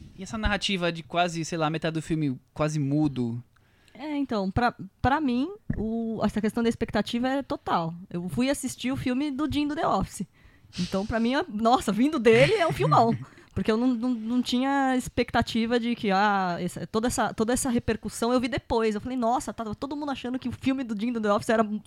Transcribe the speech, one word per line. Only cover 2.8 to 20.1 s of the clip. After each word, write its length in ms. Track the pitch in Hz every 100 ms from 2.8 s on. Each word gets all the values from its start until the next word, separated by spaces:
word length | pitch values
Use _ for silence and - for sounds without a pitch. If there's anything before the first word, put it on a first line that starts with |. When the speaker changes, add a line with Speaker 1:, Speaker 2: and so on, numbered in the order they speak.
| 135 147 151 127 120 120 - _ _ _ _
Speaker 2:
É, 220 | - 302 285
então, 340 | 277 214 190
pra, 240 | - 359 - 190 _
pra 180 | 247 262
mim, 300 | 285 240 302 415 - -
o, 440 | 214 226 226 220
essa 160 | 214 -
questão 240 | 208 233
da 60 | 233
expectativa 580 | 233 233 220 208 233 254
é 160 | 277
total. 500 | 262 285 - 214 165 170 190
Eu 200 | 180 180
fui 200 | - 254
assistir 420 | 285 254 - 240
o 40 | 269
filme 320 | 262 247 302
do 200 | 262 302
Jim 160 | 262 294
do 80 | 302
The 100 | -
Office. 360 | 190 185 - 190 _ - _ - -
Então, 260 | 180 190 214
pra 140 | 226
mim, 160 | 226 277
é, 80 | 359
nossa, 420 | 208 226 254 -
vindo 280 | 196 269 311
dele 340 | 226 226 285
é 120 | 427 330
um 40 |
filmão. 440 | - - - 233 -
Speaker 1:
<laughs> 60 | - - -
Speaker 2:
Porque 180 | - 190
eu 60 | 220
não, 120 | 254
não, 160 | 240 247 240
não 260 | 220 247
tinha 540 | 240 247 269 277 269 254
expectativa 800 | - - 247 240 233 226 226 240
de 140 | 226 233
que, 140 | 214
ah, 480 | 190 208 202 185 170
essa, 280 | 175 - 170
toda 180 | 226 240
essa, 260 | 247 214 -
toda 180 | 220
essa 160 | 254 269
repercussão 640 | 233 - 214 214 - 233
eu 60 | 254
vi 80 | 247
depois. 480 | 269 - 233 220 208
Eu 60 |
falei, 140 | 254 254
nossa, 380 | 226 247 -
tava 220 | 202 220 208
todo 200 | 277 294
mundo 140 | 294